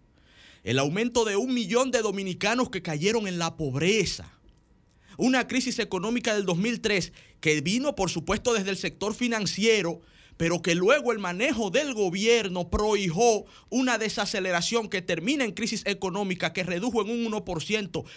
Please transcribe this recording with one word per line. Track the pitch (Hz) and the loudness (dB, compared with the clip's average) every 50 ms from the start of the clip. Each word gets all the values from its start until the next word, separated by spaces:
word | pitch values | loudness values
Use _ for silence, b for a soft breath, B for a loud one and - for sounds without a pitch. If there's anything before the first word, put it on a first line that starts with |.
| _ _ B B B B B B B B B B B | _ _ B B B B B B B B B B B
El | 104 120 135 | 0 0 2
aumento | 139 151 170 202 240 247 233 240 220 | 2 2 0 -2 -2 0 2 0 2
de | 214 196 | 2 0
un | 202 247 262 254 | 0 0 0 0
millón | 240 220 175 220 240 269 262 | 0 0 2 2 2 2 4
de | 226 233 | 2 0
dominicanos | 214 208 190 196 196 185 170 170 190 208 233 254 247 247 | 0 0 -2 -2 -4 -4 -4 -2 0 0 2 2 0 0
que | - 185 | -2 -6
cayeron | 180 170 156 147 165 202 226 233 208 | -4 -4 -2 0 2 2 2 2 0
en | 190 180 | -2 -2
la | 170 170 165 170 | -2 -2 -4 -2
pobreza. | - 160 135 123 139 160 185 220 220 180 - - - 82 - - _ _ - _ _ _ _ _ _ _ B B B B B B | -4 -4 -2 0 2 2 4 4 4 2 0 -2 -6 -12 -16 -20 _ _ -20 _ _ _ _ _ _ _ B B B B B B
Una | - 185 262 262 254 226 | 0 2 2 2 2 0
crisis | - 233 262 247 254 - | 0 -2 -2 -2 -2 -2
económica | - 208 170 196 185 180 220 240 247 233 233 214 | -4 -4 -2 -2 -2 -2 -2 -2 0 0 0 0
del | 208 196 | 0 0
dos | 180 175 | 0 0
mil | 165 208 240 233 226 | 2 0 0 -2 0
tres | - 214 208 185 170 - B B B B B B | 0 0 2 2 0 -2 B B B B B B
que | - 156 151 151 | 2 2 2 2
vino, | 135 180 208 254 277 294 285 | 2 0 -2 0 0 0 0
por | - 190 170 | 0 -2 -2
supuesto, | - 175 143 - 196 214 - 247 | -2 -4 -2 -2 -2 0 0 0
desde | 233 208 190 196 | 0 2 0 -2
el | 196 | -4
sector | 180 - 170 - - 190 208 220 | -4 -6 -8 -6 -4 -4 -4 -2
financiero, | - 247 240 233 220 202 - - 190 208 226 220 208 175 170 160 165 B B B B B B B | -2 -2 -2 0 0 -2 -2 -2 2 2 4 4 4 2 0 -4 -6 B B B B B B B
pero | - 165 165 175 170 170 | -2 0 0 0 0 2
que | 180 170 | 0 2
luego | 175 180 214 285 294 233 240 | 4 4 4 4 4 2 0
el | 226 208 | -2 -2
manejo | 196 175 175 185 240 311 254 214 220 190 | -4 -4 -2 -2 0 0 0 0 -2 0
del | 170 269 311 285 240 | 2 0 0 0 0
gobierno | 214 202 180 165 190 208 226 240 233 208 190 180 180 175 175 | 0 0 0 0 2 4 4 4 4 2 0 -2 -4 -2 -2
prohijó | 214 208 214 214 214 208 196 175 156 190 240 240 220 202 - B B B B B | 0 0 2 2 2 2 2 0 2 4 6 6 4 4 0 B B B B B
una | 214 254 262 254 233 214 | 0 0 2 2 2 0
desaceleración | 220 208 - 226 208 - - 202 185 185 175 170 175 - 226 233 220 - | 0 -2 -2 -2 -2 -2 -2 -2 0 0 0 0 0 0 0 -2 0 0
que | - 185 175 | -4 -4 -2
termina | - 175 160 165 226 311 285 254 | -2 -2 0 0 0 0 2 0
en | 208 | -2
crisis | - - 233 - 226 190 - | -2 -4 -4 -4 -4 -4 -2
económica | 196 202 - 196 185 170 202 208 190 185 - 180 160 | -4 -4 -2 -4 -4 -2 -2 -2 -2 -2 -2 -2 -2
que | 170 185 175 | -2 -4 -4
redujo | 170 175 175 214 254 220 226 196 | -2 -2 -2 -2 0 0 0 0
en | 214 | 0
un | 240 240 233 | -2 -2 -2
uno | 226 214 214 - | -2 -2 -4 -4
por | 190 180 156 | -4 -6 -6
ciento | - - 214 214 202 175 - 156 - B B | -2 -2 -2 -2 -2 -4 -6 -8 -8 B B